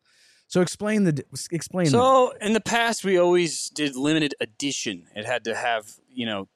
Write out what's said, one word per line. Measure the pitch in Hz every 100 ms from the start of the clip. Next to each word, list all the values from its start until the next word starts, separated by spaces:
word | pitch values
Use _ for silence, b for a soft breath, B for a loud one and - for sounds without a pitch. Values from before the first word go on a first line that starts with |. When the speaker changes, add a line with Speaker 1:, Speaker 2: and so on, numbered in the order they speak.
| b b b b b
Speaker 1:
so | 180
explain | 180 - 208 214 190
the |
d-, | 147 -
s-, | 131 -
explain | 165 - 185 165
Speaker 2:
So | 151 262 262 254 -
in | 208
the | 220
past, | - 233 233 220 190
we | 185
always | 175 175 170 - -
did | - 147 127
limited | 143 160 147 -
edition. | 117 - 139 131 120 90 87 104
It | 107
had | 123 110
to | 104
have, | 123 113 107 - _
you | 127 113
know, | 104 95